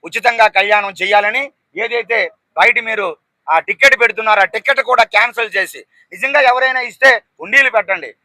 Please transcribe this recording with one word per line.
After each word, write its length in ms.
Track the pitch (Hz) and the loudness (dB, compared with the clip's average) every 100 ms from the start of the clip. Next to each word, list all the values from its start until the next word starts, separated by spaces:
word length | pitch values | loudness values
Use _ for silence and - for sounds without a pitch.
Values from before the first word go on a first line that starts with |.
ఉచితంగా 420 | 165 190 240 233 214 202 | -8 -2 0 4 2 4
కళ్యాణం 340 | 202 208 202 180 | 2 2 0 -6
చేయాలని, 420 | 185 208 208 240 277 _ _ 170 | 0 2 2 -4 -6 _ _ -8
ఏదైతే 340 | 233 240 196 226 175 _ _ - | -6 -6 -2 -2 -2 _ _ 0
బయట 200 | 202 233 226 | 2 2 -4
మీరు 180 | 220 196 151 _ _ - | -6 -6 -8 _ _ -2
ఆ 60 | 160 160 | -2 -2
టికెట్ 280 | 202 269 262 | 0 2 4
పెడుతున్నారో 400 | 233 202 220 214 | 0 0 0 2
ఆ 80 | 190 | 2
టికెట్ 280 | 220 - 269 240 | -2 -2 -2 0
కూడా 140 | 247 | 2
క్యాన్సిల్ 460 | 220 208 233 233 226 190 | 2 2 0 -2 -4 -4
చేసి 240 | 180 143 - _ _ | -6 -8 -20 _ _
నిజంగా 280 | 180 254 285 254 | -8 -2 2 2
ఎవరైనా 300 | 254 262 262 247 | 2 0 -2 -6
ఇస్తే 220 | 196 262 233 _ _ | -6 -2 -2 _ _
హుండీలు 300 | 165 269 262 | -2 0 2
పెట్టండి 420 | 226 190 190 135 - | 0 -2 -6 -8 -18